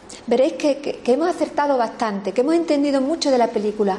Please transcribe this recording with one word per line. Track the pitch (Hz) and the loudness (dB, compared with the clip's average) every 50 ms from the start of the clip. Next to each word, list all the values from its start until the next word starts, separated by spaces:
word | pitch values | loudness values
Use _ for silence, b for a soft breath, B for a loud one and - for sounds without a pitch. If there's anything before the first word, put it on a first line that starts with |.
| - B B B B | -20 B B B B
Veréis | - 233 247 262 320 320 | 0 2 2 2 2 0
que, | - - 294 269 277 | 0 0 0 0 0
que, | - - - - | -4 -8 -8 -4
que | - - | 0 0
hemos | 247 277 330 370 | 2 2 2 -2
acertado | 339 - 311 - - - 294 285 277 247 | 0 -2 -2 -2 -2 -2 0 2 2 0
bastante, | 226 220 - - 240 220 202 196 202 226 | 0 -2 -2 -4 -4 -4 -4 -4 -4 -4
que | 185 254 | 0 0
hemos | 254 294 330 | 2 2 2
entendido | 339 330 320 302 285 285 285 269 277 | 2 2 2 0 2 2 2 0 0
mucho | 262 277 330 - - 294 | 0 0 -2 -2 0 2
de | 262 247 | 2 2
la | 233 226 | 2 2
película, | 233 220 202 214 208 214 208 196 185 | 0 -2 -2 -2 -2 0 0 0 0